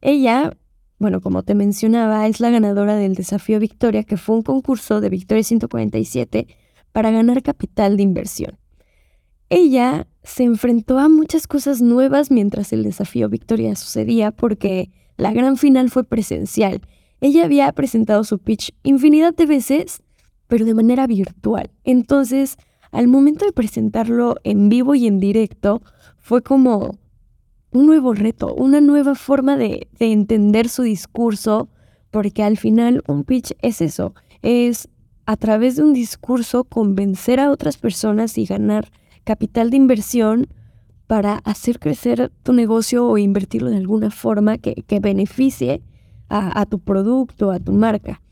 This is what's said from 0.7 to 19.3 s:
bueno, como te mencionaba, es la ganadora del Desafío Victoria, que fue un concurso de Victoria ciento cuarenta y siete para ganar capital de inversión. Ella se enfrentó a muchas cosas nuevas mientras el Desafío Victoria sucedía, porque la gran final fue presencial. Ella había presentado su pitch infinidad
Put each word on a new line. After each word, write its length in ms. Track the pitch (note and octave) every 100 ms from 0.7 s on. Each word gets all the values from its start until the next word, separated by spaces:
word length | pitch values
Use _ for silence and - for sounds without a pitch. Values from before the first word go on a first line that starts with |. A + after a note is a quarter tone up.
| _ _ _
bueno, 200 | G#3 F#3
como 220 | F#3 F#3
te 140 | F#3 G3+
mencionaba, 720 | G3+ G3+ A3 A#3 A3 G#3+ G#3+
es 120 | G#3+
la 120 | A#3
ganadora 440 | A#3 G#3+ G3+ G3+ G#3+
del 200 | G3+ F#3+
Desafío 440 | F#3 G3+ - G#3+
Victoria, 440 | G#3+ _ A#3 G#3+
que 140 | G#3+ G3+
fue 180 | - A3+
un 80 |
concurso 580 | A3 C4+ C4 B3 - G#3+
de 80 | G#3
Victoria 340 | F#3 F#3 A3
ciento 240 | G#3+ A#3 A3+
cuarenta 300 | - A2+ -
y 80 | -
siete 420 | B2+ A#2+ - A3+ _ _ _ _
para 180 | - A3
ganar 320 | A3 A#3 B3
capital 560 | C4 C#4+ - - G3+ G3+
de 60 |
inversión. 560 | G3 F3+ - - - - _ _ _ _ _ _ _ _ _
Ella 580 | F4 E4+ B3+ A#3+ D#3+ - _
se 220 | - -
enfrentó 560 | B3 A3+ B3 A#3 G#3+ C4
a 100 | D4
muchas 380 | D#4 D#4 D#4+ -
cosas 340 | D4 C4+ C4+
nuevas 480 | A#3+ A#3+ C4+ C#4 C#4+
mientras 420 | B3+ G3+ G#3 G3+
el 120 | A3
Desafío 460 | G#3+ F#3 G3+ - G#2+
Victoria 460 | A#3 - A3+ A3 G3+
sucedía, 560 | - A3 G#3+ A3+ G#3+
porque 600 | G#3+ A#3+ G#3 G3+ F#3 F3+ _ _ _
la 160 | -
gran 240 | A3 C4 C4+
final 320 | D4 C4 B3+
fue 140 | B3+
presencial. 760 | A#3 A3+ G3+ - G3+ - G#3 F#3+ - _ _ _
Ella 260 | C#4 D4 E4+
había 260 | C#4+ C#4
presentado 520 | - C#4 A3+ A3 G#3
su 140 | G#3+ G3+
pitch 380 | - A3 - -
infinidad 500 | - C#4 D4 D4 E4